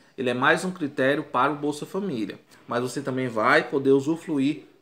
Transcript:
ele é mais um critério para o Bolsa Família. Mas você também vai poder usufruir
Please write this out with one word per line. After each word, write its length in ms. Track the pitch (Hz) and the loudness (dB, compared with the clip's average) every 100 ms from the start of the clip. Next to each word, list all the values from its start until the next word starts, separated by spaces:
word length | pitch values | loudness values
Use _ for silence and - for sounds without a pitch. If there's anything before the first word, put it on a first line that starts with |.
| _ - | _ -6
ele 140 | 123 | -4
é 40 | |
mais 300 | 123 143 170 | 2 2 2
um 60 | 185 | -2
critério 540 | 180 147 - 131 151 | -6 -6 0 2 2
para 280 | 147 123 139 | -2 0 0
o 40 | 147 | 0
Bolsa 300 | 147 147 151 | -4 -6 -8
Família. 520 | 190 196 120 95 - _ - - | -6 -4 -4 -6 -8 _ -20 -6
Mas 140 | 120 | -4
você 180 | 127 147 | -4 -4
também 280 | 135 131 127 | -4 -4 -2
vai 400 | 110 120 156 - | 0 4 4 2
poder 220 | 143 135 | 0 4
usufruir 760 | 139 139 160 - 143 135 156 - _ | 4 4 -4 -2 0 0 -2 -10 _